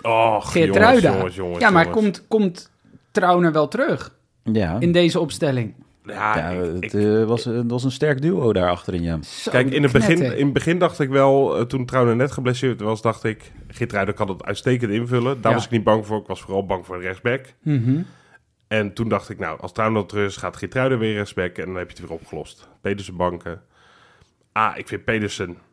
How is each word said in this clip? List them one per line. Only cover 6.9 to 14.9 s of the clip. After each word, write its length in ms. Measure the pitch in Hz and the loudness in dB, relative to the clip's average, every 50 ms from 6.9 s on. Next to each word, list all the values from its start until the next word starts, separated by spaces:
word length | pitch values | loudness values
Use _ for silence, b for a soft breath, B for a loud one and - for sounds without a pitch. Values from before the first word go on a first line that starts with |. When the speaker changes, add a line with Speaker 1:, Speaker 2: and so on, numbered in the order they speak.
| - | -2
Speaker 3:
eh, 300 | 101 104 107 104 110 113 | 0 2 2 2 2 2
was, 200 | 107 117 117 - | 2 0 -2 -2
het 260 | 123 110 120 120 117 | -4 -4 -2 -2 -2
was 120 | 120 127 123 | -2 -2 -2
een 80 | 135 | -4
sterk 300 | 123 - 151 151 143 131 | -2 -2 -2 -2 -2 -2
duo 320 | 143 165 190 180 139 113 101 | -2 -2 0 0 2 2 2
daar 160 | 92 90 90 | 2 2 0
achterin, 320 | 90 90 - - 92 87 85 | 0 -2 -4 -6 -4 -4 -2
ja. 140 | 82 82 78 | -2 -4 -4
Speaker 2:
Zo, 300 | 76 - - - - 220 | -6 -10 -14 -10 -6 -2
Speaker 1:
Kijk, 200 | - 127 127 135 | 0 0 2 2
in 120 | 131 156 143 | 0 2 2
het 80 | 135 | 4
Speaker 2:
knetter. 240 | 120 135 117 208 165 | 4 4 4 4 2
Speaker 1:
begin, 200 | 170 147 123 110 | 2 2 0 0
in 60 | - 143 | 0 0
het 80 | 143 127 | 0 0
begin 240 | 139 - 160 170 180 | 0 0 0 0 2
dacht 200 | 180 160 - - | 2 0 0 -2
ik 100 | 147 131 | -4 0
wel, 480 | 135 139 135 135 135 139 120 92 67 | 2 4 4 6 4 4 2 2 0
eh, 40 | 85 120 | -2 -2
toen 200 | 123 139 135 123 | -2 -4 -6 -4
Trauner 300 | 120 - 131 123 120 113 | -2 0 2 2 4 4
net 160 | 117 135 143 | 2 0 -2
geblesseerd 480 | - - 131 127 123 123 - 131 113 - | -2 -2 -2 -2 -2 0 0 -2 -2 -2
was, 200 | 104 107 110 107 | -2 -4 -4 0
dacht 220 | - 117 113 - - | -2 -2 -2 -2 -4
ik, 280 | 113 110 - - - - - - | -6 -6 -6 -12 -20 -20 -20 -20
Geert 240 | - - - 117 - | -14 -8 -8 -6 -4
Ruida 200 | - 101 98 98 | -2 -2 -2 -2
kan 160 | 101 - 107 95 | -2 -4 -4 -4
het 140 | 92 87 - | -4 -8 -6
uitstekend 480 | - 104 - - 127 127 123 120 101 | -8 -6 -4 0 0 0 0 0 -2